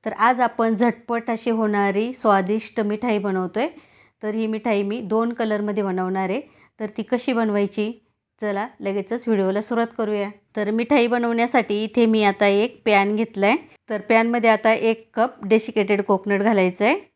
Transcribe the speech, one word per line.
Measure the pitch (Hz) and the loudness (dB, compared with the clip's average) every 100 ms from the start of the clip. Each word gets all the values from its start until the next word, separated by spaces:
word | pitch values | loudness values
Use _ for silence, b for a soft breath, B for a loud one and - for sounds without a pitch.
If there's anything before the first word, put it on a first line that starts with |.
| 226 | -8
तर | 202 | 0
आज | 220 254 | 2 2
आपण | 240 - 226 214 | 0 0 0 2
झटपट | 240 220 - 233 233 | 0 0 -6 -6 -4
अशी | 226 240 | -4 -2
होणारी | 226 220 208 202 196 226 | 0 0 0 0 0 -2
स्वादिष्ट | 254 226 196 185 214 - - | -2 2 2 2 -2 -4 -4
मिठाई | 208 208 240 208 | -4 -2 -2 -2
बनवतोय. | 202 190 185 208 302 - B B B _ | 0 -2 -2 -4 -4 -6 B B B _
तर | 214 | -8
ही | 214 220 | -4 -4
मिठाई | 220 220 202 | -4 -2 0
मी | 202 226 | -2 -4
दोन | 208 214 233 | -2 -2 -2
कलरमध्ये | 240 226 214 208 202 | -2 -2 -2 -2 -2
बनवणार | 196 185 185 190 190 | -2 -2 -2 -2 -2
आहे. | 214 294 b b _ | -4 -6 b b _
तर | 214 | -10
ती | 214 | -8
कशी | 208 247 254 | -4 -4 -2
बनवायची? | 233 226 202 202 202 214 233 _ _ _ _ | -2 0 0 -2 -2 -6 -6 _ _ _ _
चला | 208 196 226 - | -6 -4 -6 -8
लगेचच | 196 202 196 240 240 | -6 -4 -4 -6 -2
व्हिडिओला | 214 190 196 | 0 0 -2
सुरुवात | 214 233 233 226 | -2 -2 -4 -4
करूया. | 214 208 202 202 _ - | -4 -4 -6 -8 _ -6
तर | 208 | -2
मिठाई | 220 240 294 240 | -2 2 2 2
बनवण्यासाठी | 240 233 233 240 254 226 208 | 0 0 0 2 2 0 -2
इथे | 220 233 226 | -2 2 4
मी | 220 | 4
आता | 208 196 202 | 2 2 2
एक | 202 233 - - | 2 0 -2 2
पॅन | 202 202 214 | 2 2 0
घेतलाय. | 226 196 196 285 - B _ | -4 0 0 0 -4 B _
तर | 214 202 | -8 2
पॅनमध्ये | 226 226 240 226 | 2 2 2 2
आता | 214 220 | 4 2
एक | 220 226 226 - | 2 2 -2 -6
कप | - 190 - 196 | -2 -2 -2 0
डेसिकेटेड | 220 220 - 196 202 | 2 2 -2 0 0
कोकोनट | 196 190 196 202 | 2 0 0 0
घालायचं | 202 208 185 180 208 | 2 2 2 2 0
आहे. | 359 - | 0 -4